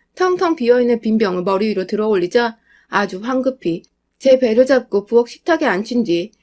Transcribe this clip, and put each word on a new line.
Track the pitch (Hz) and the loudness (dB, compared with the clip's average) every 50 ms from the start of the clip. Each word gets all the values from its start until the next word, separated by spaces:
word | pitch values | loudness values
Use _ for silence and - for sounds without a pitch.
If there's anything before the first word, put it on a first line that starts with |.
| _ _ _ | _ _ _
텅텅 | - 359 370 370 359 381 349 330 | -2 -2 0 0 0 0 0 0
비어있는 | 330 247 233 247 247 247 240 240 226 | 0 2 2 4 4 4 2 0 0
빈 | 226 226 214 220 | 0 0 0 2
병을 | 220 196 180 180 180 | 0 0 -2 -2 -2
머리 | 202 196 190 208 220 | -2 0 0 0 -2
위로 | 208 196 185 185 | -2 -4 -4 -4
들어올리자 | - 202 214 220 214 190 175 180 - 240 240 226 226 _ _ _ _ _ _ - | -4 -4 -2 0 0 0 0 0 0 0 0 -2 -4 _ _ _ _ _ _ -6
아주 | - 196 208 190 190 185 | -4 -2 -2 -4 -6 -10
황급히 | 208 240 262 262 254 269 269 - - 175 165 190 - _ _ _ _ _ _ - | -8 -4 -4 -2 -2 -2 -4 -4 -6 -6 -6 -6 -10 _ _ _ _ _ _ -2
제 | - 269 262 247 | 2 4 4 4
배를 | 254 233 220 226 254 | 4 2 4 4 4
잡고 | 262 277 254 247 - - 202 202 | 4 4 0 0 -2 -4 -4 -2
부엌 | - 226 233 240 233 | 2 2 0 0 0
식탁에 | - - - - 320 311 311 | -6 -10 -2 -2 -2 0 0
앉힌 | 254 190 180 214 - 247 247 233 | -2 -2 -2 -4 -4 -2 -2 -2
뒤 | - 170 170 175 220 _ _ | 0 -2 -2 -4 -6 _ _